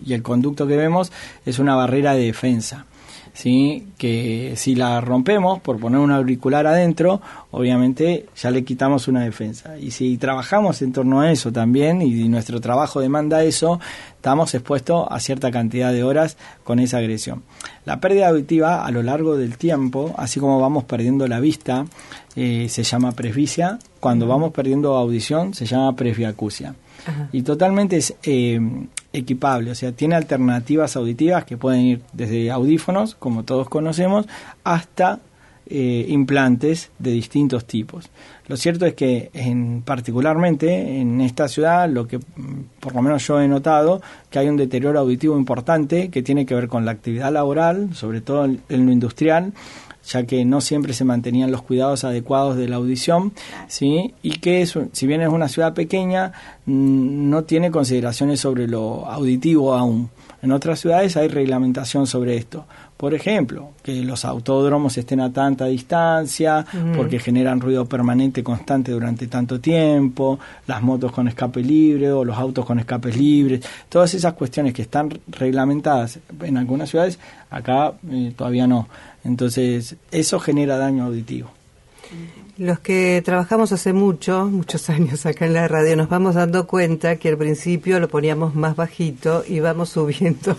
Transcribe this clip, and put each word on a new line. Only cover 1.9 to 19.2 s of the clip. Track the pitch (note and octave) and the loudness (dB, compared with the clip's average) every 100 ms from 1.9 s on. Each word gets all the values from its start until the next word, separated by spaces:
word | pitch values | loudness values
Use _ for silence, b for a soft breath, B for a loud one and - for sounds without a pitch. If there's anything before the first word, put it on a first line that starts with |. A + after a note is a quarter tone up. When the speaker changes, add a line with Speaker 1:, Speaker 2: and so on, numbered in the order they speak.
| C#3 C#3+ | 2 2
Speaker 1:
de | C3+ | 2
defensa, | A#2 A2 B2+ A#2 G#2+ C#3 - B B B B | 0 0 0 0 -2 -10 -18 B B B B
¿sí? | - B2 B2+ C#3+ D3+ - - | -6 0 4 2 0 -8 -6
Que | A#2+ A#2 A#2+ A2+ C3 A#2 | -2 -2 -2 -4 -4 -4
si | - | 0
la | B2+ B2 A#2+ | 2 2 0
rompemos | A#2 B2+ C3 G#3 F#3 F#3 | 0 0 2 2 2 0
por | - A2 | -2 -4
poner | A#2 C3 | 0 2
un | C#3+ | 4
auricular | C#3 B2+ B2+ C3+ D3 D3+ | 2 2 0 0 2 4
adentro, | E3+ F3 D#3+ E3+ G3 B B - | 4 4 2 2 2 B B -12
obviamente | - B2 B2 B2+ B2+ E3 E3+ - - | -4 0 2 2 2 0 0 -6 -8
ya | B2 | -2
le | B2+ | -2
quitamos | B2+ B2 C3+ C#3+ C3+ | -2 -2 0 0 0
una | B2+ | 0
defensa. | A#2+ G#2 G#2+ A2+ - D#3 | 0 -4 -8 -10 -16 -14
Y | C#3+ | -12
si | - B2+ A#2+ | -4 -2 -2
trabajamos | C#3 C3 - G#3 G3+ - | -2 -2 0 2 2 0
en | C3 | -2
torno | C3 C3 C3+ | 0 2 4
a | D#3 | 4
eso | D3+ A#2+ | 2 0
también, | A#2 A2+ C3 D3 F3+ | 0 2 4 4 2
y | D3 A#2 A2+ | 2 2 2
nuestro | A#2 A2 A#2+ | 0 -2 -6
trabajo | A#2 B2+ D3 C#3+ | -2 0 0 0
demanda | C3 D3+ D3+ D#3+ | 0 0 2 2
eso, | D#3+ C3 E3 F3 B B B - | 2 2 0 0 B B B -6
estamos | B2+ C#3+ D#3+ | 0 2 0
expuestos | B2 - C#3 - E3+ - | -2 -2 -2 0 0 0
a | A#2 | -4
cierta | - C3 B2+ | -4 -4 -2
cantidad | A#2+ A2+ B2 B2 | -2 -2 0 0
de | B2 | 0
horas | B2+ D3 D#3 - B B | 2 2 0 -2 B B
con | - A#2+ | -2 0
esa | B2 B2 | 2 0
agresión. | A2+ A2 - B2 - B B B | -2 -4 -8 -12 -14 B B B
La | - D3 | -8 -2
pérdida | F#3 G3 F#3 | 2 4 4
auditiva | D#3+ C#3 E3 D#3 F3 | 2 2 2 2 0
a | - | -2
lo | A#2+ | -2
largo | A#2 D3 | -2 0